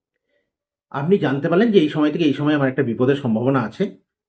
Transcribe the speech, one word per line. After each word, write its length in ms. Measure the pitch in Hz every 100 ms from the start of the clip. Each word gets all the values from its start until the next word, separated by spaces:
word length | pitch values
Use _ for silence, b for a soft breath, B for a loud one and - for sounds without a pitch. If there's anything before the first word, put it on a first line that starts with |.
| _ _ _ _ _ _ _ _ _
আপনি 280 | 139 151 202
জানতে 300 | 143 143 156
পারলেন 240 | 175 233
যে 60 | 202
এই 100 | 151
সময় 240 | 156 151
থেকে 120 | 170
এই 80 | 151
সময় 220 | 131 147
আমার 140 | 151 135
একটা 140 | 131
বিপদের 340 | 120 110 127 139
সম্ভাবনা 440 | 127 110 123 135
আছে, 380 | 107 - 202 - _ _